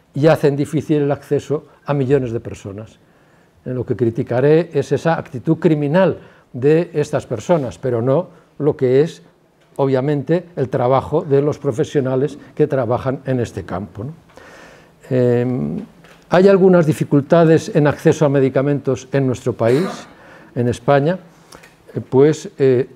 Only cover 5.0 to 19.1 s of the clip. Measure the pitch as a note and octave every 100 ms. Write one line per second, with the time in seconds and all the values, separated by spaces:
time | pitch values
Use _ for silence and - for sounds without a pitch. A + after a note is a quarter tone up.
5 | E3+ D#3+ - B2 A2+ D#3+ F3 D3+ C#3+ E3+
6 | F#3 - - _ _ B2+ C#3 D#3 E3+ D3+
7 | C#3+ C3+ - A#2 - E3+ B2+ - C3 A#2+
8 | A#2+ C#3 F3+ - _ - C#3+ D3+ C3 C3
9 | E3 - _ _ _ _ _ - C#3 C3
10 | C#3 D3 C3 E3+ F3 - B2+ B2+ B2 C3+
11 | - D3+ F3+ C#3 D3 B2+ C#3+ A#2 D3 D3+
12 | C3 C3 D3 C#3+ - - D3+ C#3 A#2 A#2+
13 | C3 C3+ - C3 A2+ - F2+ F#2 G#2 -
14 | A#2+ D#3+ _ - - - - - _ _
15 | - B2+ B2 A#2+ B2 B2+ D3 D#3+ - -
16 | - - - E3+ G3 G3 F#3+ F3+ D#3 C#3+
17 | D#3 C#3+ C#3 E3+ E3 D#3+ - E3+ D3 C#3
18 | E3 - D3+ C#3 C3+ C3+ C#3 C#3+ C3+ B2+
19 | -